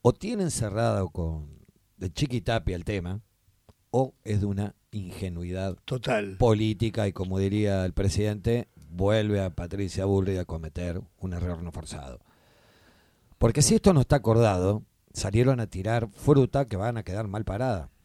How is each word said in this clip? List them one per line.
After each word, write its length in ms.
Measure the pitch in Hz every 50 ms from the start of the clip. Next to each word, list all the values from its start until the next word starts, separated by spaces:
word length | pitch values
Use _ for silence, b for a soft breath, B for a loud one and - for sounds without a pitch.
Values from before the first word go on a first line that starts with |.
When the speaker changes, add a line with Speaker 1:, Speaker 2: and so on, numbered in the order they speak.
Speaker 1:
O 140 | _ 123 123
tienen 360 | _ - 202 240 214 190 165
cerrado 600 | 139 - 113 107 95 107 117 117 107 101 95 87
con 480 | - - 85 82 80 78 76 71 71 - - _ _ _ _ _ _ _
de 120 | 95 95
Chiqui 300 | - - 147 143 120 120
Tapia 340 | - - 117 113 - - 90
el 100 | 87 87
tema, 360 | - 107 98 85 87 95 107 - _ _ _ _ _ _ _ _ _ - _ _ _
o 240 | - 120 135 131 - _ _
es 160 | 110 107 101
de 60 | 98
una 280 | 101 98 98 101 101 - _ _ _
ingenuidad 840 | - 107 95 90 - 87 95 92 87 85 87 87 90 92 95 98 87 - _
Speaker 2:
Total. 520 | - 139 127 110 - - 214 - 98 95 92
Speaker 1:
política, 680 | - 117 110 107 110 110 107 95 113 113 - - 107
y 60 | 101 92
como 260 | - 98 92 95 95
diría 460 | 98 98 98 104 107 101 98 95 92
el 80 | 92 87
presidente, 760 | - 98 98 - - 104 107 107 107 90 113 117 120 - _ _ - - 71
vuelve 520 | 82 87 95 98 107 110 104 107 104 101 95
a 80 | 92
Patricia 560 | 82 - 85 87 95 98 101 92 - - 95
Bullrich 320 | 98 98 98 95 92 95 92
a 60 | 87
cometer 560 | - - 82 82 78 - - 87 87 85 92 - - _ _
un 160 | - 92 90
error 280 | 90 87 90 87 82 87
no 100 | 85 80
forzado. 480 | - 80 76 - 78 69 65 62 60 _ b b b b b b b b b b b b b b b b b b b b b b
Porque 240 | _ - 120 107 143
si 140 | 147 - 214
esto 180 | 220 - 202 185
no 80 | 147
está 160 | 123 - 151
acordado, 680 | 143 - 113 110 113 117 107 98 90 90 95 104 107 - _ _ _ _ _ _
salieron 480 | - - 98 98 110 123 131 135 123
a 60 | 113
tirar 420 | 101 - 90 92 107 113 120 113 107
fruta 580 | - - - 143 151 139 131 117 - 135 139
que 100 | 117 104
van 200 | 92 98 117 120
a 60 | 113 101
quedar 260 | - 92 104 110 101
mal 160 | 95 104 113
parada. 460 | - 95 104 127 131 113 90 76 69 _ _ _